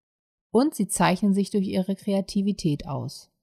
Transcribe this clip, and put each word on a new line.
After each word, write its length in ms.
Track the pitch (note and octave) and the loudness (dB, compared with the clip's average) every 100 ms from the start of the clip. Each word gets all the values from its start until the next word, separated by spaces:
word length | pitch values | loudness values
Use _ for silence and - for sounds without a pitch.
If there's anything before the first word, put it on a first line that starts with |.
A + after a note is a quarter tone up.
| _ _ _ _ _ | _ _ _ _ _
und 220 | A3 D4 | 2 2
sie 140 | - F#3+ | 0 -2
zeichnen 440 | - F3 F#3 G#3 | 2 2 2 2
sich 180 | G3 G3 | 2 0
durch 180 | G#3+ F#3+ | 0 0
ihre 260 | G3 F3+ | -2 -2
Kreativität 920 | G3 - G3 F#3+ G3+ G3 G3+ E3 D3 - | -4 -2 -2 -2 -2 -2 0 -2 -2 -4
aus. 440 | C3+ A#2 - - _ | -8 -8 -12 -20 _